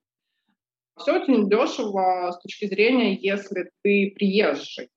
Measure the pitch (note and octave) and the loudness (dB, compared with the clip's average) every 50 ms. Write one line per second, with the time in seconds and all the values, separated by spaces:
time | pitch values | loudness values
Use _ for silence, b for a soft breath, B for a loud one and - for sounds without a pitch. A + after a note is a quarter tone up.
0 | _ _ _ _ _ _ _ _ _ _ _ _ _ _ _ _ _ _ _ - | _ _ _ _ _ _ _ _ _ _ _ _ _ _ _ _ _ _ _ -8
1 | - C#4 F4 F#4 - C#4 B3 G#3+ G3+ F#3+ G#3 A#3 D4 D#4+ - - A3 G#3 F#3+ F#3+ | -2 0 0 0 2 2 4 4 4 4 2 2 2 0 -2 -4 -6 -4 -2 0
2 | F#3 F#3 F#3 F3+ F3 F3 F3 - - G3+ - - G#3 G3 F#3+ G3 G#3+ B3 C4 B3+ | 0 0 0 0 -2 -6 -6 -8 -12 -16 -12 -8 -8 -4 0 2 2 4 4 4
3 | A3+ G3+ G3 - - G3 G3+ G3+ - - F#3 F3+ F3 - _ _ - G3+ G3+ G3+ | 2 2 0 0 -2 -2 -2 -2 -6 -8 -8 -8 -8 -10 _ _ 0 2 2 2
4 | G3 G3 - - G3+ F#3+ F#3+ G3+ G3 D3+ C#3 - - - - - - - _ | 2 0 -2 0 0 0 2 2 2 2 0 -2 -6 -12 -14 -16 -16 -16 _